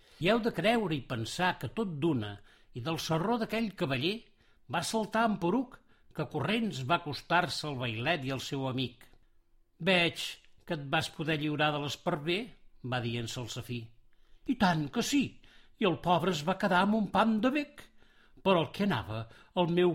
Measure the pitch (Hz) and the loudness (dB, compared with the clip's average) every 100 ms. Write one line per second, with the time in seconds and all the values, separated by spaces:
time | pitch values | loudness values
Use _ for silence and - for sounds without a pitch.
0 | _ - 165 233 226 - 185 240 190 151 | _ -2 2 2 0 0 2 2 0 -4
1 | - 120 110 - 180 - 127 - 208 151 | -4 -6 -4 0 0 0 -6 -4 -6 -2
2 | 165 135 104 101 - _ _ 127 131 160 | 0 0 -4 -10 -18 _ _ -10 -6 -4
3 | - 160 190 240 220 220 226 - 135 131 | -2 0 0 0 -2 -2 -2 -2 -2 0
4 | 160 226 - _ _ _ - 156 160 226 | 0 -2 -10 _ _ _ -6 -4 -2 -2
5 | 208 220 233 202 170 226 254 - _ _ | 0 2 2 2 2 2 0 -10 _ _
6 | - - - 151 151 226 220 131 127 170 | -12 -8 -4 -2 0 0 0 -2 0 0
7 | 151 127 - 175 170 - 151 131 123 110 | -2 -8 0 2 2 -2 -6 -4 -4 -2
8 | 131 170 131 131 - 139 131 127 127 - | -2 -2 -2 -6 -4 -4 -2 -2 -4 -6
9 | - - _ _ _ _ _ - 170 180 | -20 -20 _ _ _ _ _ -4 2 4
10 | 170 - - - - - - 156 139 160 | 4 0 -8 -10 -18 -14 -6 -6 0 0
11 | 160 - 151 156 151 147 151 147 147 - | -2 -4 -2 0 0 2 2 0 -4 -4
12 | - 170 151 180 240 - - - 127 123 | -2 -2 0 -4 -4 -14 -20 -12 -6 -4
13 | 117 117 117 131 113 127 - 120 113 - | -2 -4 -4 -6 -8 -8 -8 -8 -10 -18
14 | - - - - - 262 185 160 143 233 | -20 -20 -20 -10 -4 2 2 2 0 -2
15 | - 285 147 - - - - - 202 160 | 0 0 0 -6 -20 -20 -14 0 0 2
16 | 170 180 180 165 151 185 202 180 202 220 | 2 2 2 0 -2 0 2 4 4 2
17 | 202 - 220 220 254 294 294 - - - | 2 2 2 4 2 0 -4 -12 -20 -20
18 | - _ - - 190 180 151 - 202 127 | -20 _ -20 -2 4 4 2 0 0 0
19 | 104 110 110 - - - 170 175 180 | -2 -8 -8 -14 -4 0 2 4 4